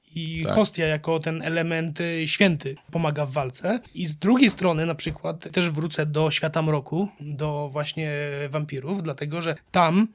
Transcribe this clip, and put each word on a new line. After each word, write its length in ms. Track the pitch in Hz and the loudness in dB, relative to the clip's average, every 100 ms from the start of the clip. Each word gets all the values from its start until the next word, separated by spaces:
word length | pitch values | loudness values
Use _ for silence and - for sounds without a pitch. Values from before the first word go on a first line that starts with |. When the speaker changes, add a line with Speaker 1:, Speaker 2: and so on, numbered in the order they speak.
| _ | _
Speaker 1:
I 280 | 165 160 160 | -8 -6 -4
Speaker 2:
Tak. 100 | 160 | 2
Speaker 1:
hostia 320 | 220 196 - 160 | 4 4 2 0
jako 320 | 151 156 165 | 0 0 -2
ten 240 | 160 160 | -2 -4
element, 580 | 160 165 165 165 165 151 | -2 0 0 0 -2 -4
y, 260 | 170 165 156 | -4 -2 -2
święty 500 | - 196 156 135 143 - | 4 4 4 -4 -10 -6
pomaga 360 | 165 165 147 143 | -2 0 0 -2
w 60 | |
walce. 480 | 143 131 - 175 233 - | -2 -4 -4 -2 -2 -4
I 120 | 165 170 | -6 -6
z 100 | 151 | 0
drugiej 340 | 190 254 240 | 4 6 6
strony 360 | - 185 156 165 | 4 0 2 0
na 80 | |
przykład 560 | 156 165 151 - 165 - | -2 -6 -6 -8 -8 -2
też 180 | 180 175 | 0 2
wrócę 360 | 151 160 156 151 | 0 -2 -2 0
do 240 | 151 156 | 2 2
Świata 320 | 151 160 160 | 2 0 0
Mroku, 460 | 156 151 - 165 202 - | 0 0 -2 -4 -4 -6
do 480 | 147 139 151 147 147 | -10 -6 -4 -4 -6
właśnie 400 | 143 147 - 151 147 147 143 143 | -6 -6 -4 -4 -4 -4 -6 -4
wampirów, 520 | 151 147 139 135 202 | -4 -4 -6 -4 -4
dlatego 400 | 160 - 147 165 | -4 -6 -6 -4
że 120 | 165 151 _ | -4 -4 _
tam 380 | 185 165 185 220 | 4 6 6 4